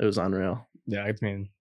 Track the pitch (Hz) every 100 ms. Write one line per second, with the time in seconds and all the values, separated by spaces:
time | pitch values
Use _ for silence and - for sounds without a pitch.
0 | 107 92 92 95 92 87 - - - 101
1 | 101 107 107 98 95 _